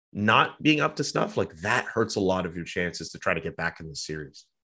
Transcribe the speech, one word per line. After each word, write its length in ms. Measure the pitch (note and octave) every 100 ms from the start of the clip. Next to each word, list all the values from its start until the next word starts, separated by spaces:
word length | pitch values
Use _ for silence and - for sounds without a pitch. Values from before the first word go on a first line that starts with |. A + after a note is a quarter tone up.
| _
not 480 | G2+ G#2 A#2+ D#3 -
being 160 | D3+ D3+
up 160 | D3+ D3+
to 80 |
snuff, 320 | D3 - G#3 -
like, 180 | F#2+ D#2
that 260 | G2+ B2 -
hurts 300 | A2+ A2 G#2+
a 40 |
lot 240 | F#2 F#2 F2+
of 100 | F2
your 80 |
chances 460 | E2 F#2 F2 E2 -
to 100 | -
try 140 | F#2+
to 80 | E2+
get 160 | E2 -
back 220 | E2 -
in 80 | D#2+
the 60 | C#2+
series. 500 | - D#2 D2 - _ _